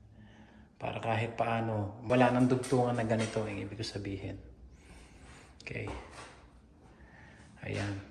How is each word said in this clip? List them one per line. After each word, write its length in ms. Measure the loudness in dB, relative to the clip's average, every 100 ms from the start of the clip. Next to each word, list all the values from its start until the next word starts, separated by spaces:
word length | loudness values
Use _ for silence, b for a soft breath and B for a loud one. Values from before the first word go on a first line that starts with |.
| -20 B B B B B B -10
Para 160 | -8 -4
kahit 400 | 0 0 0 0
paano, 640 | 0 2 0 0 -2 -4 2
wala 240 | 6 8
nang 160 | 6 6
dugtungan 480 | 4 4 4 4 2
na 80 | 2
ganito, 400 | 2 2 0 -2
ang 80 |
ibig 240 | -4 -6 -6
ko 80 | -6
sabihin. 560 | -6 -6 -6 -6 -10 -14 -20 -20 B B B B B B B B B
Okay. 240 | -10 -6 -6 -8 -12 -16 -18 -20 -20 -20 -20 -20 B B B B B B B -12
Ayan, 400 | -6 -4 -4 -4 -8